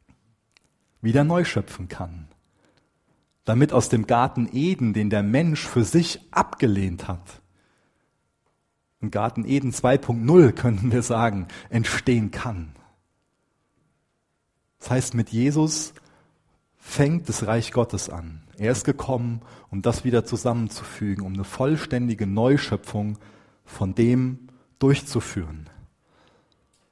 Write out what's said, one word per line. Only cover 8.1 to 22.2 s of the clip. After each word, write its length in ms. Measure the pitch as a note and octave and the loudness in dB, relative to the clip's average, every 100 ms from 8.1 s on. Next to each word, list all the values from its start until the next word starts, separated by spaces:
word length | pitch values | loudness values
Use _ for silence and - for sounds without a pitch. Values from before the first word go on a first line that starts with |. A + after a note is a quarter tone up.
| _ _ _ _ _ _ _ _ _ | _ _ _ _ _ _ _ _ _
ein 120 | G#2+ | -6
Garten 320 | G#2 A2+ - | -2 -2 -2
Eden 280 | A2+ C#3 C3+ | -2 0 0
zwei 240 | - B2 C3+ | 0 4 4
Punkt 260 | - A#2 | 2 -2
null, 260 | A#2 F3+ C#3+ | 6 8 8
könnten 400 | - B2 G#2 A#2+ | 6 0 0 2
wir 120 | B2 | 0
sagen, 440 | A2+ A2+ A#2 G2 F2+ - - | 0 0 0 0 -6 -12 -4
entstehen 640 | - A2+ - - A#2+ G#2+ | -2 -2 -2 2 2 0
kann. 400 | - B2+ F#2+ D#2 C#2+ - _ _ _ _ _ _ _ _ _ _ _ _ _ _ _ _ _ _ _ | -4 -8 -8 -12 -16 -20 _ _ _ _ _ _ _ _ _ _ _ _ _ _ _ _ _ _ _
Das 100 | - | -4
heißt, 240 | B2+ C3 | -2 0
mit 140 | A#2 A2 | -2 -2
Jesus 680 | A2+ C3 D3+ D#3 - - - - _ _ _ _ _ _ _ | 0 0 2 0 -2 -8 -14 -20 _ _ _ _ _ _ _
fängt 520 | - - C#3+ E3+ - | -8 0 2 0 -4
das 180 | - G#2 | -4 0
Reich 240 | A#2 A#2 | 0 0
Gottes 400 | B2+ A#2 F#2+ - | 0 0 -2 -8
an. 320 | D#2 E2 D#2+ - - | -10 -12 -16 -20 -6
Er 140 | G#2 | -2
ist 120 | B2+ | 0
gekommen, 580 | - C#3+ - B2+ A#2+ A#2 - - - | -2 -2 -2 -4 -4 -6 -10 -20 -12
um 100 | G2 | -2
das 240 | A#2+ A#2 | 0 0
wieder 200 | C3 A#2 | 2 0
zusammenzufügen, 1000 | G#2+ A#2 B2+ A#2+ A2 - - - G#2 G2 | 0 -2 -2 -2 -4 -8 -14 -8 -6 -4
um 100 | F#2+ | -6
eine 100 | F#2+ | -6
vollständige 840 | F#2+ - C3 D#3 - B2 B2 G#2+ | -8 -2 0 0 -2 -2 -2 -2